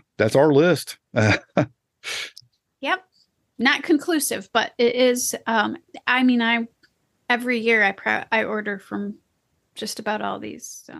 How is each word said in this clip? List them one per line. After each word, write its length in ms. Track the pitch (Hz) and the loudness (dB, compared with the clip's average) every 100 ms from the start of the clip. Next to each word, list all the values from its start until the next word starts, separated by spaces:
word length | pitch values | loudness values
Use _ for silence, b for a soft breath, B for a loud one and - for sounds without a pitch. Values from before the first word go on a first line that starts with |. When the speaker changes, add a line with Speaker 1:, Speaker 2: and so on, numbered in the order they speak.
| _ - | _ -2
Speaker 1:
that's 180 | 110 135 | 2 4
our 160 | 156 | 6
list. 460 | 139 175 151 - - _ | 6 4 2 -4 -16 _
<laughs> 400 | 120 107 101 - - - _ _ _ - B B B - _ _ _ | 2 2 2 -2 -2 -2 _ _ _ -12 B B B -20 _ _ _
Speaker 2:
Yep. 220 | 269 370 - _ _ _ _ - | -6 -6 -8 _ _ _ _ -4
Not 240 | 247 277 | -2 0
conclusive, 640 | - 294 - 320 - 220 - | 0 0 0 -2 -2 -6 -4
but 220 | 233 - - | -2 -2 0
it 160 | 240 247 | 0 2
is. 400 | 254 247 247 - - | 2 0 -4 -6 -2
Um, 320 | 226 220 - _ - - | -2 -2 -4 _ -8 -2
I 160 | 254 | 2
mean, 180 | 254 240 | 2 2
I, 260 | 233 233 233 _ _ _ _ _ - | 2 -2 -4 _ _ _ _ _ -2
every 300 | 240 247 233 | -2 -2 -2
year 240 | 226 226 | 0 2
I 80 | 196 | 2
pro-, 320 | 196 214 214 - | -2 -2 -4 -2
I 120 | 220 | -2
order 360 | 214 214 208 196 | -2 -4 -6 -10
from 360 | - 208 202 - _ _ _ _ _ - | -8 -8 -8 -10 _ _ _ _ _ -12
just 240 | 214 - | -10 -8
about 220 | 214 214 | -6 -6
all 180 | 202 202 | -6 -8
these, 440 | 214 - - - | -12 -16 -18 -20
so. 80 | - | -20